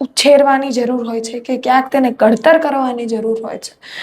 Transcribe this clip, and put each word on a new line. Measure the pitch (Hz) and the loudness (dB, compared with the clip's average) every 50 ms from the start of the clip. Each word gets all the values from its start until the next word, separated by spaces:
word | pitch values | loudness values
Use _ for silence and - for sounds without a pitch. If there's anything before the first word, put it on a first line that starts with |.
ઉછેરવાની | 269 - - - - 285 285 277 285 277 269 269 277 277 | -10 -6 -4 0 4 4 6 6 6 4 2 0 0 -2
જરૂર | 240 247 240 233 254 247 233 | -4 -2 -2 -2 -2 -4 -4
હોય | 226 226 233 | -4 -6 -6
છે | 226 - - 240 | -8 -8 -10 -10
કે | 233 - 254 | -6 -6 -6
ક્યાંક | 247 254 254 254 262 262 262 - | -4 0 0 2 2 2 0 0
તેને | 277 262 247 | 0 0 0
ઘડતર | 247 - 214 220 233 220 - 320 330 320 | 0 2 2 2 2 4 4 4 4 4
કરવાની | 320 294 277 269 262 254 240 240 240 | 2 0 -2 -2 -2 -4 -4 -6 -6
જરૂર | 226 226 214 226 226 220 226 226 | -6 -6 -4 -4 -4 -4 -4 -6
હોય | - - - | -8 -10 -12
છે. | - - - _ - - - - | -14 -16 -20 _ -20 -20 -16 -14